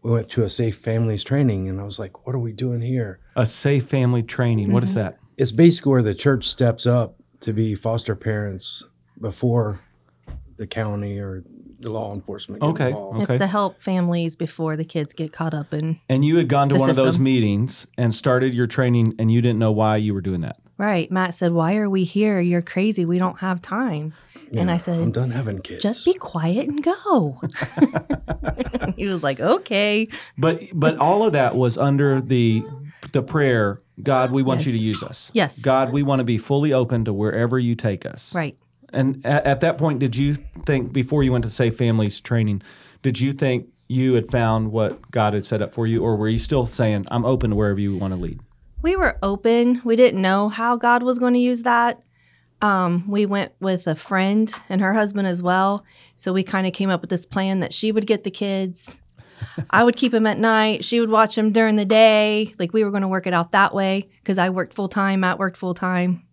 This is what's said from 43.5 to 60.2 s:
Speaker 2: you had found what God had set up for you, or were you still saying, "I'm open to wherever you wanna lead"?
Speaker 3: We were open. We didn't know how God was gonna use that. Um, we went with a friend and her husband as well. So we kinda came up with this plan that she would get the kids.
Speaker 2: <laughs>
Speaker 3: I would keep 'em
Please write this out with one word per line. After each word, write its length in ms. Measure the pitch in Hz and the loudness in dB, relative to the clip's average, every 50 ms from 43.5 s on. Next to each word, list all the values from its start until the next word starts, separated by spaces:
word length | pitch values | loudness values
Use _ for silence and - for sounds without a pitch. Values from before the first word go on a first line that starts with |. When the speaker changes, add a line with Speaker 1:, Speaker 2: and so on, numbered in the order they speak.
| 127 123 - - _ _ _ _ | 0 0 -4 -8 _ _ _ _
Speaker 2:
you 260 | 123 127 131 131 127 | -2 0 2 4 4
had 160 | 117 113 - | 2 2 0
found 420 | - 123 117 113 110 113 110 110 107 | 0 0 2 2 2 0 0 -2 -2
what 380 | 113 107 101 - - - _ | 0 -2 -2 -2 -6 -14 _
God 240 | - 123 107 104 104 | -2 0 0 2 0
had 100 | 104 95 | -2 -2
set 180 | - - 107 104 | -2 -2 -2 -2
up 120 | - - | -4 -4
for 120 | - 117 | -4 -2
you, 160 | 113 113 113 - | 0 0 0 2
or 140 | 117 113 | 0 0
were 120 | 104 107 107 | 0 0 0
you 100 | 113 113 | 0 -2
still 280 | - - 151 139 123 | -2 0 0 0 0
saying, 400 | 117 - - 123 110 104 101 98 - | 0 0 0 0 2 2 0 -2 -2
"I'm 140 | - 120 113 | -2 -2 0
open 260 | 120 135 123 123 113 | 2 0 0 0 0
to 60 | 107 | 0
wherever 240 | 101 107 104 101 98 | 2 2 0 0 0
you 160 | 101 101 98 | -2 -2 -2
wanna 200 | 92 98 95 95 | -2 -4 -4 -4
lead"? 240 | 92 90 82 - - - _ _ _ _ - - - - | -4 -6 -8 -8 -10 -16 _ _ _ _ -20 -12 -6 -2
Speaker 3:
We 140 | 330 359 | -2 0
were 200 | 381 359 269 - - - | 2 0 0 -2 -2 -4
open. 580 | 196 202 196 - 233 226 233 240 240 247 247 247 | -4 -4 0 0 2 2 4 4 2 2 0 0
We 120 | 240 226 | 0 4
didn't 240 | 226 254 247 - 190 | 6 6 6 6 4
know 280 | 190 185 190 196 202 214 | 2 2 2 2 0 0
how 280 | 208 220 233 233 240 | -2 -2 -2 0 0
God 260 | 233 233 240 240 240 240 | 0 2 2 2 2 2
was 160 | 254 254 247 | 0 -2 0
gonna 200 | 247 247 247 247 | 2 2 2 4
use 240 | 247 247 247 240 233 | 2 2 0 0 0
that. 380 | 247 240 233 233 240 240 - _ _ _ _ _ _ _ _ _ _ _ _ | 0 2 2 2 0 -2 -4 _ _ _ _ _ _ _ _ _ _ _ _
Um, 440 | - 208 196 190 185 175 175 175 175 202 | 0 2 2 2 2 2 0 0 -2 -2
we 180 | 202 202 208 | 0 0 0
went 260 | 202 202 202 196 - _ _ | 0 0 -2 -2 -4 _ _
with 280 | - 190 185 180 - 175 | -2 -2 -2 0 0 -2
a 80 | 156 | -4
friend 560 | 151 - - 202 185 190 190 202 214 220 214 - - - - | -4 -4 -2 0 0 2 2 2 2 2 0 -2 -10 -10 -4
and 120 | 196 185 | 0 0
her 140 | 202 185 196 | 2 2 2
husband 320 | 220 214 208 202 208 196 | 2 0 0 0 -2 -2
as 160 | 190 175 175 180 | 0 -2 -2 0
well. 420 | 175 180 185 190 196 202 208 - _ _ - - - _ | 0 2 2 2 2 0 -2 -6 _ _ -20 -20 -20 _
So 180 | - - 196 180 | -8 -4 -2 0
we 120 | 190 185 | 0 -2
kinda 260 | 185 - 190 185 185 | 0 -2 -2 -2 -2
came 200 | 180 - 196 190 | -2 -2 0 0
up 100 | 185 170 | 0 -2
with 100 | 180 175 | -2 -2
this 160 | 190 170 175 | -4 -4 -4
plan 320 | _ - 196 190 190 190 190 | _ -4 -2 -2 0 0 -2
that 120 | 175 - - | -2 -4 -4
she 180 | - - 220 | -4 -2 0
would 160 | 214 220 208 | 0 0 0
get 160 | 208 220 202 - | 0 0 0 -2
the 80 | 208 | -8
kids. 720 | 190 - 208 202 196 190 190 190 175 - - - - - _ _ _ _ - _ - | -6 -6 -4 -4 -2 -2 -4 -4 -6 -10 -14 -16 -16 -18 _ _ _ _ -20 _ -16
Speaker 2:
<laughs> 360 | - - - - - - - | -14 -14 -12 -10 -10 -8 0
Speaker 3:
I 120 | - 196 233 | 2 4 4
would 140 | 240 233 | 4 4
keep 180 | - - 247 240 | 2 0 0 2
'em 120 | 226 | 2